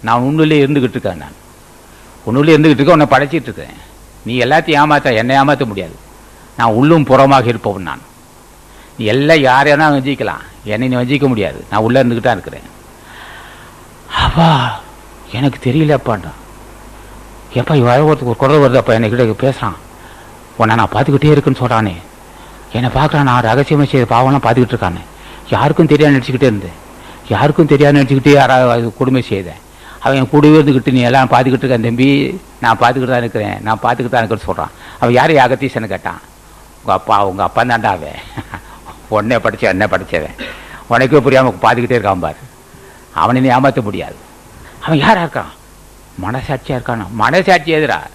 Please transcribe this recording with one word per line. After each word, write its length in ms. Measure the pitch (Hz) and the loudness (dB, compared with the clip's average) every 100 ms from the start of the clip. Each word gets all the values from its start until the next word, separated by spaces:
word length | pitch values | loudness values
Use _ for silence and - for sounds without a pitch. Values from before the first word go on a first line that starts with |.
| 117 | 0
நான் 180 | 120 131 | 0 0
உன்னுள்ளே 280 | 156 156 151 | 0 2 2
இருந்துகிட்டு 320 | 139 147 131 127 | 2 0 -2 -4
இருக்கேன், 240 | 101 85 | -8 -10
நான் 120 | 69 - - - - - - - - - - | -16 -20 -20 -20 -20 -20 -20 -20 -20 -14 -4
உன்னுள்ளே 260 | 123 151 | 0 4
இருந்துகிட்டு 260 | 151 156 131 | 4 4 4
இருக்கேன், 180 | 139 160 | 4 4
உன்னை 100 | 143 | 4
படைச்சிட்டு 360 | 131 139 156 120 | 0 0 -6 -8
இருக்கேன். 260 | 92 67 - - - - - 110 | -14 -16 -20 -20 -20 -20 -16 -8
நீ 80 | 123 | -2
எல்லாத்தையும் 360 | 120 156 165 147 | 2 0 2 2
ஏமாத்த, 300 | 151 143 139 110 | 4 2 2 0
என்னை 140 | 120 135 | 0 2
ஏமாத்த 260 | 139 139 123 | 2 0 -2
முடியாது. 240 | 98 85 - - - - - - - | -6 -12 -16 -20 -20 -20 -20 -20 -2
நான் 180 | 117 110 | 0 2
உள்ளும் 280 | 143 165 123 | 4 4 4
புறமாக 360 | 131 135 135 117 | 4 4 4 2
இருப்பவன் 340 | 113 107 98 85 | -4 -6 -8 -10
நான். 140 | 67 - - - - - - - - - - | -14 -16 -20 -20 -20 -20 -20 -20 -20 -20 -6
நீ 80 | 107 | -2
எல்லாம் 300 | 123 147 160 131 | 0 2 4 4
யாரையானா 380 | 127 147 143 156 | 2 2 2 2
வஞ்சிக்கலாம், 480 | 143 131 135 135 80 - - 104 | 0 -2 -4 -6 -8 -14 -16 -8
என்னை 160 | 107 127 | -4 -2
நீ 60 | 127 | -2
வஞ்சிக்க 280 | 123 139 139 | -2 0 0
முடியாது. 280 | 113 90 69 - | 0 -4 -8 -6
நான் 140 | 104 110 | -2 0
உள்ளே 140 | 127 | 2
இருந்துகிட்டு 280 | 123 117 123 | 2 0 -2
தான் 100 | 107 | -2
இருக்கிறேன். 280 | - - - - - - - - - - - - - - - - - - | -6 -18 -20 -20 -20 -20 -20 -20 -20 -20 -20 -20 -20 -20 -20 -20 -12 -4
அப்பா, 240 | - 160 165 143 120 - - - - - - 117 | -2 2 2 2 -2 -8 -18 -20 -20 -20 -12 -6
எனக்கு 200 | 139 - 127 | -6 -4 -4
தெரியலப்பான்றான். 760 | 139 151 139 123 107 80 - - - - - - - - - - - - 123 | -2 0 -2 -2 -8 -8 -18 -20 -20 -20 -20 -20 -20 -20 -20 -20 -20 -8 -6
ஏப்பா, 160 | 120 151 | 0 0
இவன் 260 | 120 123 151 | 2 2 2
ஒருத்தருக்கு 240 | 143 123 | 0 -2
ஒரு 60 | 113 | -2
குரல் 200 | 135 147 | 2 4
வருது, 180 | 135 127 | 4 2
அப்பா, 140 | 117 113 | 2 0
என்னை 120 | 110 | 0
கிட்ட 260 | 120 117 104 | 0 0 0
பேசுறான், 320 | 131 127 113 82 - - - - - - - - | -2 -2 -8 -8 -18 -20 -20 -20 -20 -20 -20 -4
உன்னை 140 | 110 113 | 0 0
நான் 120 | 104 | 0
பார்த்துக்கிட்டே 400 | - 139 139 151 | -2 0 2 4
இருக்குன்னு 280 | 147 139 131 | 4 2 -2
சொல்றானே, 320 | 123 117 104 87 - - - - - - - - | 0 0 -2 -6 -18 -20 -20 -20 -20 -20 -10 -6
என்னை 120 | 123 127 | -4 -2
பார்க்குறான், 320 | 151 151 139 | 0 0 0
நான் 160 | 123 117 | 0 0
ரகசியமா 360 | 120 143 147 143 | 0 0 0 2
செய்த 140 | 139 117 | 0 2
பாவம்லாம் 300 | 117 131 139 123 | 2 2 2 2
பார்த்துக்கிட்டு 300 | 123 117 117 | 0 0 -2
இருக்கானே, 260 | 95 85 - - - - - | -4 -6 -14 -20 -20 -20 -6
யாருக்கும் 360 | 107 139 160 160 | -2 0 2 2
தெரியாது 220 | 147 151 139 | 4 4 2
நினச்சிக்கிட்டே 320 | 120 127 131 | -2 0 0
இருந்தேன், 260 | 104 90 - - - - - - | 0 -8 -16 -20 -20 -20 -20 -6
யாருக்கும் 360 | 101 147 151 151 | 0 0 2 2
தெரியாது 240 | 139 143 143 | 4 4 4
நினச்சிக்கிட்டே 360 | 131 135 143 143 | 2 2 4 4
யாராவது 500 | 127 131 127 117 117 - | 4 4 2 0 -2 -4
கொடுமை 240 | 131 131 - | -2 -2 -2
செய்தேன். 300 | 98 87 80 - - - - | -6 -8 -16 -20 -20 -20 -6
அவன் 160 | 127 135 | -2 0
என் 120 | 127 | 2
கூடவே 240 | 147 151 156 | 4 6 6
இருந்துக்கிட்டு, 360 | 147 131 117 127 | 4 0 0 0
நீ 60 | 120 | 2
எல்லாம் 220 | 131 127 | 2 2
பார்த்துக்கிட்டு 320 | 123 123 123 123 | 2 2 0 0
இருக்கான் 200 | 123 117 | -2 -2
தம்பி, 200 | 120 135 139 135 190 - - | 0 2 2 -2 -8 -14 -6
நான் 160 | 117 113 | -2 2
பார்த்துக்கிட்டு 320 | 120 127 123 | 0 0 -2
தான் 100 | 123 | -2
இருக்கிறேன், 320 | 117 110 104 98 104 | -2 -6 -6 -8 -6
நான் 160 | 110 | -4
பார்த்துக்கிட்டு 320 | 120 127 120 123 | -2 -4 -2 -2
தான் 80 | |
இருக்கிறேன்னு 240 | 110 104 - | -2 -4 -6
சொல்றான். 260 | 90 80 - - - | -8 -8 -12 -20 -4
அவன் 160 | 120 123 | 0 2
யாரு? 160 | 151 151 | 4 4
அகத்தீசன்னு 480 | 123 127 131 123 110 | 2 0 -4 -6 -8
கேட்டான். 260 | 92 90 87 - - - - - - | -10 -10 -14 -18 -20 -20 -20 -20 -12
உங்க 120 | - 95 | -2 -2
அப்பா, 180 | - 104 98 | 0 0 0
உங்க 120 | 95 90 | -2 -4
அப்பா 140 | - 123 | -2 -2
தான்டா 220 | 117 110 90 | 0 -2 -4
அவன், 240 | 73 - - - - 87 - - - - - 107 | -8 -16 -16 -16 -16 -20 -20 -20 -20 -20 -6 -4
உன்னை 200 | 107 120 | -2 -2
படிச்ச, 200 | 110 104 110 | -2 -2 -2
என்னை 120 | 95 104 | 0 -2
படிச்சவன், 440 | 92 92 82 76 - - - - - - | -2 -4 -8 -8 -12 -16 -16 -20 -20 -4
உனக்கே 280 | 120 127 147 131 | 0 2 2 4
புரியாம 280 | 131 131 - | 2 2 0
பார்த்துக்கிட்டே 340 | 110 120 120 120 | 0 0 -2 -2
இருக்கான் 260 | 101 92 82 | -2 -4 -6
பாரு. 160 | 73 - - - - - - - - | -10 -20 -20 -20 -20 -20 -20 -12 -2
அவனை 180 | 98 127 | 0 2
நீ 60 | 131 123 | 2 2
ஏமாத்த 260 | 139 131 104 | 2 -2 -6
முடியாது. 300 | 98 69 - - - - - - - | -8 -12 -16 -20 -20 -20 -20 -20 -14
அவன் 160 | - 156 | -4 -2
யாரா 180 | 127 190 165 | 0 0 -2
இருக்கான்? 260 | 135 - - - - - - - - | -8 -10 -18 -20 -20 -20 -20 -20 -10
மனசாட்சியா 520 | 95 127 - 127 - 127 | -8 -8 -6 -8 -6 -8
இருக்கானா? 280 | 117 117 92 110 | -6 -8 -8 -2
மனசாட்சி 480 | 110 170 185 175 156 156 | 0 2 2 0 2 -2
எதுடா? 220 | 147 87 - | -2 -4 -8